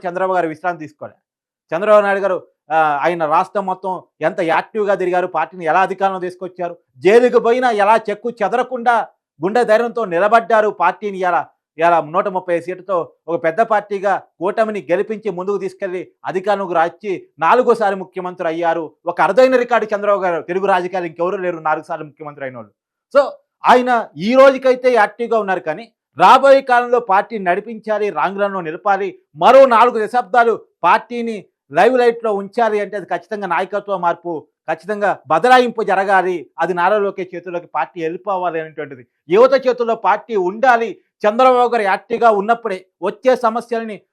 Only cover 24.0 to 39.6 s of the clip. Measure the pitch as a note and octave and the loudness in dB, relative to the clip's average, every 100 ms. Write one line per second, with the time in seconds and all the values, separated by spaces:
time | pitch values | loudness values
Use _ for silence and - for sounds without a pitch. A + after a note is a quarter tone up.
24 | G3 D3 G3 C4 C4+ C4 B3+ B3+ B3+ A#3 | -2 -6 2 6 6 6 0 2 2 2
25 | G#3 - A#3 A3+ G3 F3+ E3+ D#3 A#3 _ | 2 -2 -2 -2 0 -4 -4 -8 -12 _
26 | _ - F#3 C4 C#4 C4+ C4+ A#3+ B3 A#3+ | _ 4 6 8 8 4 4 0 2 0
27 | A#3 G3 - A3+ F3+ F#3 G3+ A3 A3 G#3 | 2 0 0 -4 -2 -2 -4 -10 -6 -2
28 | G#3 D#3 E3 G3 G3+ G3 D#3+ E3 G#3 G3 | -2 -2 -4 -2 -4 -4 -8 -4 -2 -2
29 | G3 - _ D3 F#3 C4 C4+ A3+ B3 A3 | -2 -10 _ 2 6 8 8 6 4 0
30 | G#3 B3 F#3 B3 A#3 G#3 - _ - A3 | -2 -4 0 2 2 0 -8 _ 0 2
31 | A3 A#3+ A3+ G#3+ - _ _ D3 G#3+ B3+ | -2 -8 -8 -10 -14 _ _ 2 4 4
32 | A#3+ A#3 A3+ G3+ G3 A#3+ A3 G#3+ G3 G3+ | 2 0 -4 -4 -4 -2 -2 -2 -4 -8
33 | E3+ F3 - G#3+ F#3+ E3+ F#3+ G3+ G3+ F#3+ | -8 -8 -8 -10 -4 -4 -2 -6 -6 -4
34 | F3 E3+ F3 D#3 - _ - E3 F3 G#3 | -2 -4 -8 -10 -12 _ -8 -8 -8 -4
35 | G3+ D3+ C3 D#3+ A#3+ B3+ B3 A3 F#3+ F#3+ | -2 -4 -2 0 6 6 4 -2 -2 0
36 | G3 F#3+ F3+ F3+ C3+ - E3+ F3 F3+ G#3+ | 2 2 0 -4 -10 -6 -4 0 0 0
37 | G3+ G3 F3+ F3 F3 F3 E3+ D3+ D#3+ F3+ | -2 -6 -12 -12 -10 -10 -8 -8 -8 -6
38 | D#3+ F3+ F#3+ F#3+ F3+ D#3+ D#3+ D#3 C#3+ C3 | -8 -6 -6 -4 -4 -6 -8 -12 -14 -16
39 | B2 _ - F#3+ B3+ C4+ | -20 _ 0 4 4 4